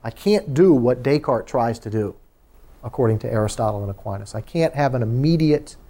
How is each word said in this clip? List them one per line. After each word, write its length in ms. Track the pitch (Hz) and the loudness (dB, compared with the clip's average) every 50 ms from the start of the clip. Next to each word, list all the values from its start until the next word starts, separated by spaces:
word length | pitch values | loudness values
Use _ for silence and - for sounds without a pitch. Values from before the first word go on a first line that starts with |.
I 80 | - 117 | -10 -12
can't 440 | - - - 202 208 196 - 147 135 | -12 -4 0 2 2 2 0 -2 2
do 180 | 143 185 190 | 4 6 6
what 300 | 156 127 117 120 127 123 | 6 6 4 2 0 0
Descartes 440 | 117 135 143 151 151 - 127 113 - | 0 0 0 0 2 0 -2 -2 -2
tries 320 | - - 131 117 117 113 - | -4 -2 0 0 0 -2 -6
to 100 | - 110 | -8 -6
do, 260 | 107 110 104 98 - - - _ _ _ _ _ _ - - - - - - | -4 -4 -4 -4 -8 -12 -20 _ _ _ _ _ _ -20 -20 -20 -20 -16 -16
according 340 | 117 - - 127 110 110 110 | -10 -2 0 0 2 2 0
to 120 | - - | -2 -4
Aristotle 500 | 113 110 107 104 - - 113 107 104 104 | -2 -2 -2 -2 -2 -2 -4 -4 -2 -4
and 80 | 101 101 | -6 -8
Aquinas. 440 | 98 - - 104 98 98 101 - - | -8 -10 -10 -10 -10 -10 -12 -12 -12
I 60 | 110 | -12
can't 340 | - - - 170 165 156 - | -12 -6 -2 -2 -2 0 0
have 200 | 139 143 135 123 | 0 -2 0 0
an 80 | 127 | -2
immediate 720 | 113 110 117 123 139 151 170 156 160 151 147 147 - - - - - | -2 -2 -2 0 2 2 2 2 2 2 2 0 -2 -10 -20 -20 -20